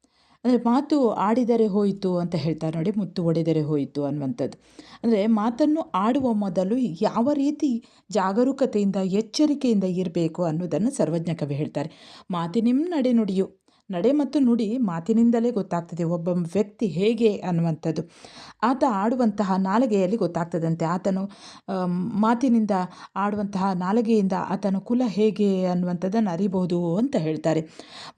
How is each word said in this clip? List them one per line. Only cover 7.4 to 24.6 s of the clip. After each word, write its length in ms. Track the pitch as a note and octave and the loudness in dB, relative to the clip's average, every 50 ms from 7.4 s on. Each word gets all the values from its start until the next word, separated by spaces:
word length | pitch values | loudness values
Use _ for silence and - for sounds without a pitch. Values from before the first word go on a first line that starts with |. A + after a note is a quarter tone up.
| C#4 D4 D4+ - D#4 C4+ A#3 A3+ - _ _ _ _ - | 0 -2 0 0 0 -2 -2 -2 -6 _ _ _ _ -4
ಜಾಗರೂಕತೆಯಿಂದ, 840 | G3 G3+ F#3 F#3+ G3 A3+ B3+ C4+ C4+ - C4+ A#3+ C4 G#3 G3+ G3 F#3+ | -2 0 0 0 2 2 2 0 2 0 0 0 2 0 0 0 0
ಎಚ್ಚರಿಕೆಯಿಂದ 880 | G3 F#3+ F#3 F#3 G#3 A3 G#3+ - - D4+ D4+ C#4+ C#4+ - B3 A3 G3 F#3 | 0 -2 0 0 -2 -2 -2 0 2 2 2 2 0 2 2 2 2 2
ಇರಬೇಕು 600 | F3+ F3 F#3 F3+ F3+ - F3 E3+ D#3+ E3 - F3+ | 0 0 -2 -2 -2 0 0 0 0 0 -2 -2
ಅನ್ನೋದನ್ನು 460 | D#3+ D3+ E3 F3+ E3 D3+ D3 G#3 C4 | -2 -2 -2 -2 -2 -2 0 0 0
ಸರ್ವಜ್ಞ 440 | - - E3+ D#3 E3 E3+ E3 F3 D#3 | 0 0 0 0 0 -2 -2 -4 -4
ಕವಿ 200 | - D3+ C#3 C#3+ | -4 -4 -4 -2
ಹೇಳ್ತಾರೆ. 360 | C#3 D#3 - - D3 - E3 - - - - - - - - | -4 -4 -4 -4 -6 -6 -6 -10 -16 -20 -20 -20 -18 -10 -6
"ಮಾತಿನಿಂ 520 | F#3 E3+ E3+ E3+ E3+ A#3 A3 A#3+ B3 C#4 D#4+ F4+ | -4 -4 -4 -2 0 0 2 2 2 2 0 0
ನಡೆನುಡಿಯು", 720 | F4 C#4+ B3 B3+ A#3+ A3+ A3 G3 F#3+ F#3+ F#3+ - - _ _ _ _ _ _ - | 0 0 2 2 2 2 2 2 0 0 -2 -2 -6 _ _ _ _ _ _ -8
ನಡೆ 220 | F#3 F3 F3+ B3 | -4 0 2 2
ಮತ್ತು 260 | D4 D4 C#4+ B3 - D4+ | 4 2 2 0 2 2
ನುಡಿ 400 | C4+ A#3+ A#3 G#3+ A3+ G3 A3+ C4+ | 4 4 4 2 0 0 -2 0
ಮಾತಿನಿಂದಲೇ 720 | A#3+ F#3 E3 E3+ E3+ - A3 A3+ A#3 A#3+ A#3 A#3 A3+ B3 | -2 -2 -2 -2 -2 2 2 4 4 4 4 4 2 0
ಗೊತ್ತಾಗ್ತದೆ 540 | A#3 G#3 F#3+ - F3 E3+ E3+ - E3+ E3 E3+ | 0 -2 -2 -2 -4 -6 -6 -6 -6 -4 -2
ಒಬ್ಬ 240 | D#3+ F3 E3+ E3 F3+ | -2 -2 -2 -2 -2
ವ್ಯಕ್ತಿ 580 | F3 F3+ E3+ E3 - G3+ G#3+ G#3 - - A#3+ | -2 -2 -2 0 0 -2 -2 -2 -4 -4 -4
ಹೇಗೆ 500 | F#3 D3 E3+ G3 A3 A#3+ G#3 A#3+ G#3+ G3+ | -2 0 0 0 2 2 4 2 2 2
ಅನ್ನುವಂಥದ್ದು. 640 | G3+ - F#3 F3 E3 E3 E3 D#3+ D#3 - E3 D#3 E3 D#3+ - - - - - - - - - - _ | 0 -2 -2 -2 0 0 0 -2 -2 -4 -4 -4 -4 -6 -10 -14 -20 -20 -20 -20 -20 -20 -20 -6 _
ಆತ 220 | G#3 A#3+ C4 B3+ D4+ C4+ | 0 0 2 2 2 2
ಆಡುವಂತಹ 640 | G#3 F#3+ G3+ A#3 C4 B3+ B3 G#3+ G3+ A3+ G#3 F#3 F#3 | 2 2 0 0 2 2 2 0 0 0 0 0 0
ನಾಲಿಗೆಯಲ್ಲಿ 600 | F#3+ F#3+ F#3+ G3 A#3 C4+ A3+ G#3 G3 F#3 F3+ A3+ | 0 2 2 2 2 2 2 2 2 2 2 0
ಗೊತ್ತಾಗ್ತದಂತೆ, 680 | A3+ F#3 E3+ E3+ E3 E3+ E3+ - E3 E3 E3 D#3+ E3 E3 | 0 -2 -2 -2 -2 -4 -2 -2 -2 0 0 0 0 0
ಆತನು, 460 | D#3+ F3 F#3 - G3+ F#3+ F#3+ G3 G3 - - - - - - - - | -2 -2 -2 -2 -2 -2 -2 -4 -6 -10 -16 -20 -20 -20 -16 -10 -6
ಆ, 180 | G3 F#3 F#3 | -4 -4 -2
ಮಾತಿನಿಂದ 840 | F3+ F3 F3+ F3+ - - G3 A3 A3 A#3+ A#3+ C#4 B3+ A#3 A3+ G#3+ G3+ G3+ F#3 F3+ F3 - - - - - | -2 -2 -2 -2 -2 0 0 2 2 2 2 2 2 2 2 2 2 0 0 -2 -4 -8 -14 -20 -10 -6
ಆಡುವಂತಹ 560 | G3 G3+ G#3 G#3 G#3 G#3 G3+ G3+ F#3 F#3+ G3 | -4 -4 -2 -2 -4 -4 -4 -2 -2 0 0
ನಾಲಿಗೆಯಿಂದ 600 | F#3 F3 F3+ F#3 G#3 A#3+ A3+ A3 A3+ G#3+ F#3+ F#3 F#3+ F3 - - | 0 -2 -2 0 0 0 2 2 2 2 2 2 0 -2 -2 -4
ಆತನ 280 | F3+ - | -4 -2